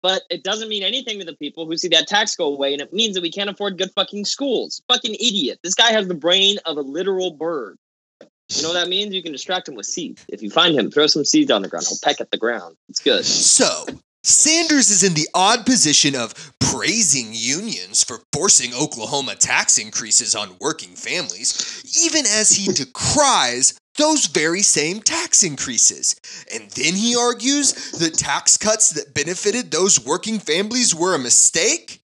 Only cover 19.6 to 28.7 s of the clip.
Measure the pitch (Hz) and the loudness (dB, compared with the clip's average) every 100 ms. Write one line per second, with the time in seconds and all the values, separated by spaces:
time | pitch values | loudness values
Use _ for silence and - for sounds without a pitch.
19.6 | 214 - 110 - 113 107 107 110 104 90 | 2 0 0 -8 0 0 0 -4 -6 -6
20.6 | 135 156 92 90 110 156 - - 123 - | -6 -6 -12 -14 -6 -6 -6 -6 -6 -4
21.6 | - - - - 330 311 247 214 214 - | -6 -8 -4 0 2 2 2 2 4 2
22.6 | 196 - 131 - - 285 277 214 127 120 | 2 -2 -4 -4 0 2 4 4 2 2
23.6 | - - _ - 302 311 190 160 156 180 | 0 0 _ 0 2 2 0 0 0 2
24.6 | 196 160 151 202 - 330 349 - 185 139 | 2 2 0 -2 -2 -2 0 2 2 -2
25.6 | - 113 - 80 - - - - - - | -6 2 2 2 -4 -4 -8 -18 -14 -14
26.6 | - - 156 185 226 240 240 233 233 285 | -12 -2 0 2 0 2 0 0 0 2
27.6 | 277 - - - 165 - - 151 - - | 0 -2 -10 -4 -2 -2 -2 -2 2 2
28.6 | 208 | 2